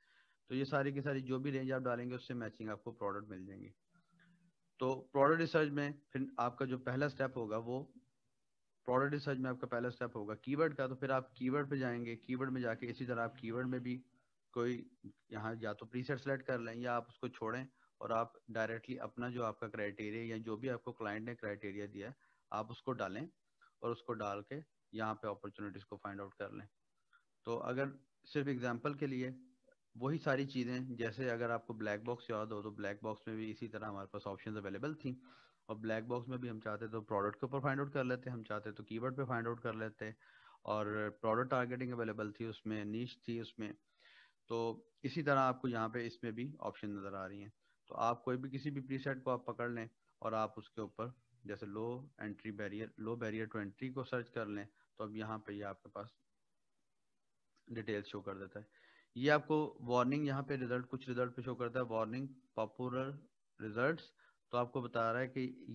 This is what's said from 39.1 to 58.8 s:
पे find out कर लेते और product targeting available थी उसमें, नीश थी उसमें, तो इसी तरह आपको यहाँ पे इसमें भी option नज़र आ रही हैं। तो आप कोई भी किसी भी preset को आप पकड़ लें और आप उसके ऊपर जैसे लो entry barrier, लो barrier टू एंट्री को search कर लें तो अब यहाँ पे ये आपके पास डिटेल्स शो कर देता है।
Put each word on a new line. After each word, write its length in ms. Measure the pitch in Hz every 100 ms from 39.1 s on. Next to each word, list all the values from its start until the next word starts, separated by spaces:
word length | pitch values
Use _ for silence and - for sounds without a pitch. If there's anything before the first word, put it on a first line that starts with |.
| 127
पे 80 | 127
find 220 | 117 117
out 120 | 117
कर 120 | 117
लेते 400 | 110 110 - 107 107 - - - - -
और 520 | 107 104 107 104 -
product 300 | 113 113 127
targeting 420 | 131 123 123 127
available 400 | 120 110 107 107 -
थी 60 | 113
उसमें, 380 | 104 110 107 104
नीश 320 | 110 123 - -
थी 120 | 117
उसमें, 320 | 113 - 107 - _ _ - - - _ -
तो 80 | 117 113 110 - _
इसी 180 | 135 165
तरह 180 | 147 135
आपको 280 | 131 127 131
यहाँ 200 | 117 113
पे 180 | 120 117
इसमें 260 | - 117
भी 180 | 110 135 147
option 280 | 104 - 104
नज़र 240 | 101 98
आ 120 | 98 95
रही 140 | 101
हैं। 120 | 104 - _ _ _
तो 40 | -
आप 260 | 113 120
कोई 120 | - 127
भी 140 | 135
किसी 200 | 131 147
भी 100 | 139
preset 400 | 131 135 139 131
को 80 | 131
आप 140 | 120 -
पकड़ 240 | 113 120
लें 180 | 120 113 - _ _
और 120 | 110
आप 200 | 110 107 110
उसके 240 | - -
ऊपर 300 | 104 - 117 - _ _
जैसे 220 | 104 101 101
लो 200 | 104 117 123 143 -
entry 320 | 107 101 113
barrier, 400 | 104 101 104 110 -
लो 180 | 107 120
barrier 300 | 110 110 110
टू 120 | 110
एंट्री 300 | 101 - 131
को 140 | 131
search 240 | 127 127 120
कर 160 | 117 104
लें 180 | 101 104
तो 380 | - _ -
अब 120 | 107 110
यहाँ 220 | 110 110 107
पे 80 |
ये 80 | 101
आपके 260 | 101 98 104
पास 240 | 104 107 - _ _ _ _ _ _ _ _ _ _ _ _ _ _ -
डिटेल्स 380 | 117 110 104 101
शो 140 | 104
कर 180 | 95 98
देता 220 | 95 104
है। 60 | 110 -